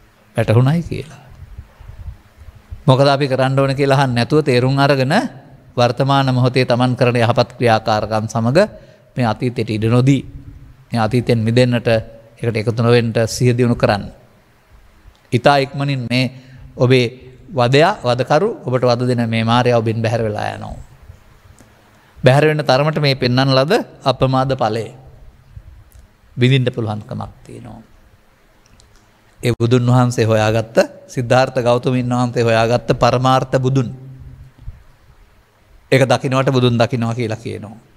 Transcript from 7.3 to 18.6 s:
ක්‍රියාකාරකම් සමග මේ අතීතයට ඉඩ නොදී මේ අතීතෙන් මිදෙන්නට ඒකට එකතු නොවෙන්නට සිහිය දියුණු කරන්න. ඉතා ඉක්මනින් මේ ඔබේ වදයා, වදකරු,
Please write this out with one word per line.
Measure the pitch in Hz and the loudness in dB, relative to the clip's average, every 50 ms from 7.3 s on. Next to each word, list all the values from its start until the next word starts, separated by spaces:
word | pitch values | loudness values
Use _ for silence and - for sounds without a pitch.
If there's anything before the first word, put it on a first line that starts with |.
| 120 127 120 - - | 2 0 0 -2 -2
ක්‍රියාකාරකම් | - 120 117 110 107 - 117 110 107 107 104 110 110 107 | -2 2 2 2 2 0 0 -2 -2 -2 -2 -4 -4 -4
සමග | 113 - 120 113 120 131 175 208 214 - - - - - _ _ _ | -4 -4 -2 -2 2 2 2 2 0 -2 -14 -20 -20 -20 _ _ _
මේ | _ 131 123 | _ -4 -2
අතීතයට | 110 107 - 123 127 120 123 107 107 | -2 -2 -2 -4 -4 -4 -4 -6 -4
ඉඩ | 107 104 110 | -4 -2 0
නොදී | 113 117 123 127 139 139 123 - - - - - - - - - - - - - | 2 2 4 4 4 2 2 -2 -8 -16 -18 -18 -20 -20 -20 -20 -20 -20 -20 -14
මේ | _ - 117 | _ -4 -2
අතීතෙන් | 110 107 120 123 117 - 120 113 | -2 0 0 -2 0 0 0 0
මිදෙන්නට | 110 113 117 123 127 123 123 117 - | 0 0 2 2 2 2 0 -2 0
ඒකට | 120 113 110 107 - - - - - _ - - 117 110 | 0 0 0 -2 -6 -16 -20 -20 -20 _ -6 -6 -4 -4
එකතු | 113 104 120 107 123 117 | -2 -4 -2 -2 0 2
නොවෙන්නට | 117 120 120 117 117 107 120 113 | 4 4 4 2 0 0 -2 -2
සිහිය | 110 - - 127 123 123 | -2 -2 0 0 0 2
දියුණු | 120 123 117 117 | 2 2 0 2
කරන්න. | - - 113 107 98 101 101 - - - _ _ _ _ _ _ _ _ _ - - _ - _ _ _ - _ _ _ _ | 0 0 0 0 -2 -4 -10 -16 -20 -20 _ _ _ _ _ _ _ _ _ -20 -20 _ -20 _ _ _ -20 _ _ _ _
ඉතා | - 120 - 147 143 | -4 0 2 2 2
ඉක්මනින් | 139 135 135 - 139 139 143 139 131 120 | 2 0 -2 -6 -6 -4 -4 -4 -6 -4
මේ | 113 120 127 131 127 - - - - - - - - - | -4 -2 -2 -2 -2 -6 -12 -20 -20 -20 -20 -20 -20 -4
ඔබේ | - 131 123 131 127 123 117 - - - - - - - | -2 2 4 4 2 2 0 -4 -12 -20 -20 -20 -20 -20
වදයා, | - 190 127 120 120 139 143 160 185 208 - | -8 -2 -2 0 2 4 4 4 4 2 -2
වදකරු, | - 123 120 120 127 - 147 156 190 226 208 - | -2 -2 -2 -2 -2 0 0 0 0 -2 -6 -8